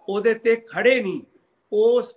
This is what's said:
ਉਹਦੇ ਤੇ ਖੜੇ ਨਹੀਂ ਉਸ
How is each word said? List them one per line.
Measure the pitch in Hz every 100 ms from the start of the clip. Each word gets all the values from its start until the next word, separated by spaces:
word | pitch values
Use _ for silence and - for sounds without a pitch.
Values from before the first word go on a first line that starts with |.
| -
ਉਹਦੇ | 202 226
ਤੇ | 220 233 226
ਖੜੇ | - 170 226 262
ਨਹੀਂ | 196 147 - _ _ _ _
ਉਸ | 208 226 247 240